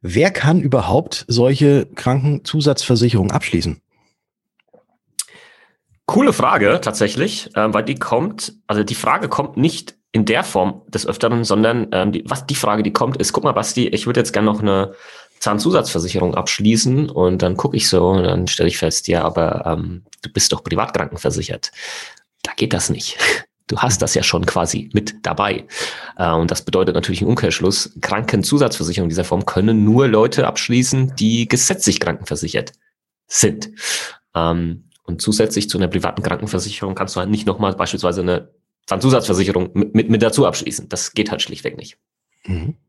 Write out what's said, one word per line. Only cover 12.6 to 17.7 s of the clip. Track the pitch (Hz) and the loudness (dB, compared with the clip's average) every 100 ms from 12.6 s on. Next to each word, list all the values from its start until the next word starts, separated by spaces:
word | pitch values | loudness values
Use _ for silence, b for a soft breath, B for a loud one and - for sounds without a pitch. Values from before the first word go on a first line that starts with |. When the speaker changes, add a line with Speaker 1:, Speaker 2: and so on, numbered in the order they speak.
| 110 107 | 0 0
Speaker 2:
die | 104 | 0
kommt, | - 120 131 | 0 -2 0
ist, | - | -2
guck | - | 0
mal, | 156 | 0
Basti, | 123 110 - 123 | 0 -2 -2 0
ich | - - | 0 0
würde | 120 | 0
jetzt | 110 | 0
gerne | 104 107 | 2 0
noch | 107 | 2
eine | 107 95 98 B B B B B | 2 2 0 B B B B B
Zahnzusatzversicherung | - 104 156 180 - - 90 95 90 85 | -2 0 2 2 0 -4 -2 0 0 0
abschließen | - - 104 110 127 131 143 | -4 0 2 4 2 0 0
und | - 90 92 | 2 2 2
dann | 92 90 | 0 0
gucke | - | -2